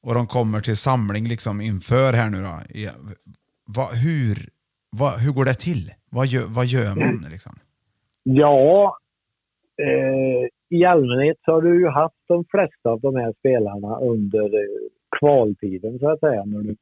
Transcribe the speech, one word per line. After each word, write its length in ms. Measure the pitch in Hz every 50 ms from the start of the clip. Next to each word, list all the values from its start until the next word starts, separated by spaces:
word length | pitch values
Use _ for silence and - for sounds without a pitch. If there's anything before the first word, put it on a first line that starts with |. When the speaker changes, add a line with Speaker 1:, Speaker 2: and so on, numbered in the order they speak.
Speaker 1:
Och 120 | _ 123 113
de 120 | 120 120
kommer 340 | 107 - 123 117 110 107 107
till 160 | 104 - 110
samling, 480 | 101 - 139 131 123 110 101 101 110 113 117
liksom, 320 | 117 110 - 117 101 104
inför 520 | 104 110 104 92 - - 120 127 135 131
här 180 | 120 117 113 107
nu 60 | 104 92
då. 360 | 95 95 85 78 - - - 87
I, 100 | 104 95 57 58 71 104 95 _ _ - - _ _ _ _ _ _
vad, 220 | - 104 123 131 95 104
hur, 520 | 117 123 165 165 151 127 110 101 - - - _ _ _ _ _ _ _ _
vad, 300 | - 107 143 139 107 113
hur 120 | 117 147
går 120 | 139 131 135
det 100 | 135 127
till? 380 | - - 175 175 107 80 - - _ _ _
Vad 160 | - 123 135
gö-, 200 | 135 123 127 110 92
vad 180 | 110 120 123
gör 280 | 123 127 131 113 104 101
man, 360 | - - 127 127 110 78 73
liksom? 220 | 78 - - - - _ _ _ _ _ _ _ _ _ _ _ _ _
Speaker 2:
Ja, 720 | _ 131 131 135 151 147 143 135 135 151 180 202 202 196 - - _ _ _ _ _ _ _ _ _ _ _ _ _ _ _ -
eh, 960 | 147 139 135 135 135 131 135 135 131 131 127 127 127 123 _ _ _ _ 170 170
i 60 | 175
allmänhet 520 | 180 180 160 135 123 123 127 139 156 160 _ _
så 80 | -
har 100 | 160 160
du 180 | 160 175 175 175
ju 80 | 180 165
haft 260 | 131 143 160 - _ _ _ _
de 160 | 175 170 175 _
flesta 400 | - 196 185 - _ _ _ 120
av 100 | 113 110
de 160 | 127 139 131
här 160 | 131 120 113 107 _
spelarna 600 | _ 135 127 120 107 101 101 101 101 104 113 -
under, 440 | 131 123 117 110 104 101 98 107 107
eh, 440 | 101 104 107 101 101 104 107 110 107 _ _ _ _ - -
kvaltiden, 800 | 147 147 143 135 117 107 101 _ - 98 95 92 95 110 120 123
så 120 | 135 147
att 100 | 160 151
säga, 240 | - 151 127 104 98
när 140 | 104 104 104
du 160 | 104 107 107 _